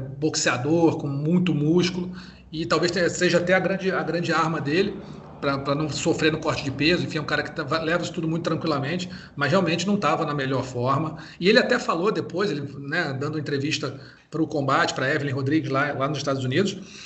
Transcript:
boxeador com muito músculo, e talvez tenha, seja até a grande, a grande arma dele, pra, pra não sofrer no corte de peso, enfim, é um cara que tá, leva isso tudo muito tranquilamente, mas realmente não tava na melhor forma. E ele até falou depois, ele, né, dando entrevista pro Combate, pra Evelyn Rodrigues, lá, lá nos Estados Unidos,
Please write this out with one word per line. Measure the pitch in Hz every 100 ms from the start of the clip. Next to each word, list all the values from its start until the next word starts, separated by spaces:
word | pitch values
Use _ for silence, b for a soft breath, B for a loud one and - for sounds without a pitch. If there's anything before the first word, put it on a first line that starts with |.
| 131 -
boxeador | 156 151 - 123 139 165 165 -
com | 143
muito | 139 151 180 180
músculo, | 143 147 175 175 175 175 B B B -
e | 156 170
talvez | 165 180
tenha, | 196 170
seja | - 180 175
até | 180
a | 185
grande, | 180 190 185
a | 151
grande | 151 165 165
arma | 160 160 156
dele, | 139 160 208 - B B B -
pra, | 143 139
pra | 139
não | 143 156
sofrer | - 175 151 156
no | 156
corte | 156 131 143
de |
peso, | 123 147 175 135
enfim, | 160
é |
um | 135
cara | 147
que | 143
tá, | - 143 160
leva | 156 170
isso | 160
tudo | - 170
muito | 165
tranquilamente, | 170 160 165 143 131 180 - B B -
mas | 139
realmente | 185 175 170 185
não | 202
tava | 151 160 156
na |
melhor | 147 135 135 117
forma. | 123 123 131 156 - B B
E | 175
ele | 240
até | 233 247
falou | - 180 196
depois, | 175 135 170 202
ele, | 147 127 -
né, | 139 165 160 131
dando | 147 156
entrevista | 147 143 143 147 139 113 B B B
pro | 170 156
Combate, | 156 135 143 170
pra | - 131
Evelyn | 151 143
Rodrigues, | 135 131 156 131
lá, | 135 143
lá | 127 135
nos | 147
Estados | - 135
Unidos, | 127 139 202 - B B